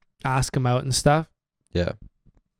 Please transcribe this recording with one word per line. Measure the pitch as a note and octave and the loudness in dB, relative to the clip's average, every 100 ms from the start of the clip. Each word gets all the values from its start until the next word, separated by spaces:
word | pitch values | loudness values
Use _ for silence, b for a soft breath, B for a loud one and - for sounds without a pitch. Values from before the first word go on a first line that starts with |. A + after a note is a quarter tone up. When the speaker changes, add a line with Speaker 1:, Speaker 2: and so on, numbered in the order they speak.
| _ _ C3+ | _ _ -2
Speaker 1:
ask | C3 B2 C3+ | -2 0 0
'em | B2+ | 0
out | B2 | 0
and | C#3 | 0
stuff. | B2 D3 D#3 D#3+ _ _ _ _ | 0 2 2 0 _ _ _ _
Speaker 2:
Yeah. | F2 E2+ - - _ _ _ _ | -2 -2 -4 -16 _ _ _ _